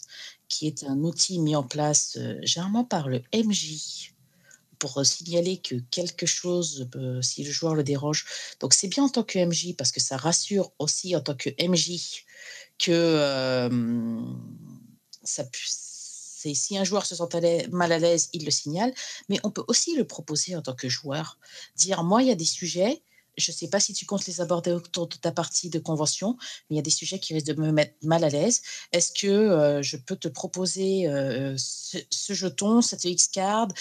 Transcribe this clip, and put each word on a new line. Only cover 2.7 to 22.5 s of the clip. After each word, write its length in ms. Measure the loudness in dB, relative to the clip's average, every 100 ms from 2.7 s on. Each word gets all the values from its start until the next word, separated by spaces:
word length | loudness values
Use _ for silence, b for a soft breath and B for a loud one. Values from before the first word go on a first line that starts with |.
| 0
par 240 | 0 0 0
le 140 | -4 -2
M 200 | 0 2
J, 600 | 0 -2 -8 -10 -12 -14 _ _ b b b b _
pour, 200 | -6 2
euh, 60 |
signaler 540 | 2 2 0 2 2 -2
que 160 | -4 -6 -4
quelque 360 | -4 -4 -2 -2
chose, 600 | -2 0 0 0 -4 -8 -6
euh, 240 | -4 -2
si 220 | -2 -4
le 60 | -6
joueur 240 | -2 0
le 100 | 2
dérange. 400 | 2 0 0 -2 -2 B B B
Donc, 120 | 2
c'est 160 | 2 2
bien 160 | 2
en 40 | 2
tant 120 | 2
que 160 | 0 2
M 140 | 2
J, 220 | 0 -4
parce 180 | -2 -2
que 80 | 0
ça 160 | -2 0
rassure 560 | 0 0 0 0 -2 _
aussi 360 | -4 -2 -2
en 60 | -2
tant 140 | -2
que 160 | -4 -6 -2
M 160 | 2 2
J 480 | 2 -4 -8 -12 -14 B B B B _
que, 120 | 2
euh, 1300 | 6 6 6 4 2 2 2 2 2 2 0 -2 -4 -6 -8 -12 -16 -18 -20 -20 -20 _ -14
ça 220 | -8 -6
puisse, 960 | -6 -8 -6 -6 -8 -16 -16 -16 -16 -10
c'est, 160 | -6
si 240 | -4 -2 0
un 60 |
joueur 200 | 2 0 -2
se 80 |
sent 100 | -4 -2 2
à 40 |
l'aise, 280 | 4 4 0
mal 200 | 0 4
à 60 | 6
l'aise, 300 | 6 4 2
il 120 | -2 -2
le 40 |
signale. 420 | -2 0 0 0 -2 B B -2
Mais 100 | -2
on 60 | 0
peut 140 | -4 0
aussi 280 | 0 2 0
le 80 |
proposer 520 | -2 -4 -6 -4 -2 -4
en 60 |
tant 120 | -6
que 140 | -6 -4
joueur. 500 | -4 -4 -6 -6 -12 B B B -2
Dire, « 260 | 0 2
Moi, 180 | 4 6
il 60 | 6
y 40 |
a 20 |
des 100 | 4
sujets, 580 | 0